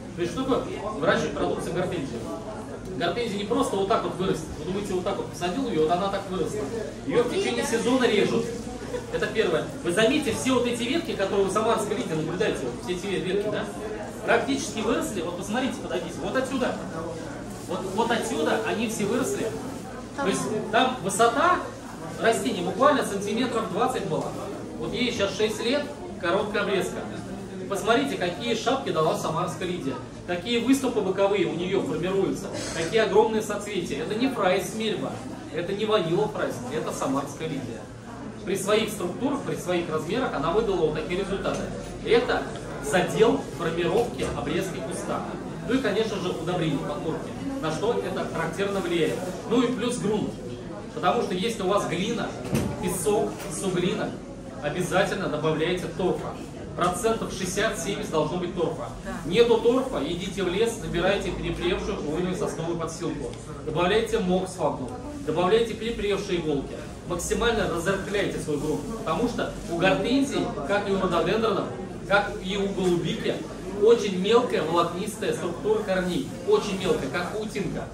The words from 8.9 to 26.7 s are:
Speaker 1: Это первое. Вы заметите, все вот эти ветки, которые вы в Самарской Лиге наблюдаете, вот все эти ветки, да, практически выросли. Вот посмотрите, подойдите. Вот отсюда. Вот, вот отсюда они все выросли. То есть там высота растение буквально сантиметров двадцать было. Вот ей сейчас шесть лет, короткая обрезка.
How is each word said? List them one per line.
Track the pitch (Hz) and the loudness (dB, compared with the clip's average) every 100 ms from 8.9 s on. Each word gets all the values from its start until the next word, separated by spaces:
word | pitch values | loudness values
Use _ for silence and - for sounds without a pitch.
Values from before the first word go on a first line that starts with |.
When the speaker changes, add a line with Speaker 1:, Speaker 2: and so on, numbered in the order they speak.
| - - | -8 -4
Speaker 1:
Это | 165 - | -2 0
первое. | 220 185 156 - - | 2 2 2 -2 -4
Вы | 175 | 0
заметите, | 180 233 311 - | 4 6 6 2
все | - 262 | 0 2
вот | 254 - | 4 2
эти | - | 0
ветки, | 247 330 - | 0 0 -2
которые | 185 190 202 | 0 2 4
вы | 190 | 4
в | |
Самарской | 220 226 208 202 202 | 4 4 2 2 -2
Лиге | - | 0
наблюдаете, | 156 - 180 208 - | -2 0 0 0 0
вот | 127 120 | -4 -4
все | - | -4
эти | 180 202 | -4 -2
ветки, | 170 180 202 214 | -2 0 0 0
да, | 202 - - 214 - - - | -2 -4 -6 -8 -8 -8 -4
практически | 190 233 262 269 - 220 | 2 2 2 0 -2 -2
выросли. | 180 - - 196 | 0 0 0 -2
Вот | 165 175 | -4 -4
посмотрите, | 185 233 262 - | -2 0 0 -2
подойдите. | 175 170 165 139 | -4 -4 -4 -6
Вот | 175 262 | -2 -2
отсюда. | 254 269 151 - - 165 165 - - - - - - | 0 0 -2 -2 -6 -6 -6 -8 -8 -10 -10 -10 -6
Вот, | 180 190 | -6 -2
вот | 202 233 | 0 2
отсюда | 226 - - 233 220 220 | 0 0 0 2 0 0
они | 214 233 | 0 0
все | - | 0
выросли. | 208 254 - - - - - - - - - - | 0 2 0 0 -2 -4 -6 -8 -10 -12 -10 -2
То | 277 | 0
есть | - 240 220 - | 0 0 -2 2
там | 233 254 - | 4 4 2
высота | 190 214 233 277 339 349 - - - - 160 - | -2 4 4 6 4 4 0 -10 -12 -10 -10 0
растение | 226 220 254 185 | 2 2 0 0
буквально | 175 185 285 262 | -2 4 6 6
сантиметров | - 196 202 220 247 226 180 | 2 -2 -2 0 0 0 -2
двадцать | 180 254 233 165 | 0 0 0 -2
было. | 143 - - - - - - | -2 -2 -6 -8 -8 -10 -6
Вот | 233 | -4
ей | 226 240 | -2 0
сейчас | - 196 - | 2 0 2
шесть | 214 - | 0 0
лет, | 220 285 285 - - - | 0 0 0 -8 -10 -4
короткая | 170 196 214 208 | 0 0 0 0
обрезка. | 196 | 0